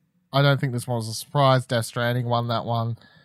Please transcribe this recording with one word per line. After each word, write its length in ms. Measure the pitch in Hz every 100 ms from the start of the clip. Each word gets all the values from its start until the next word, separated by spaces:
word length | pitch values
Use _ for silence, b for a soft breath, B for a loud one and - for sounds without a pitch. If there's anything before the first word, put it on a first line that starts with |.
| _ _ _
I 100 | 139
don't 180 | 143 135
think 120 | 139
this 140 | 120 120
one 100 | 120
was 120 | 110
a 60 |
surprise. 520 | 110 - 147 135 131 -
Death 200 | 120 110
Stranding 400 | 123 120 123 120
won 220 | 120 120
that 160 | 113
one. 320 | 107 117 117 113 b b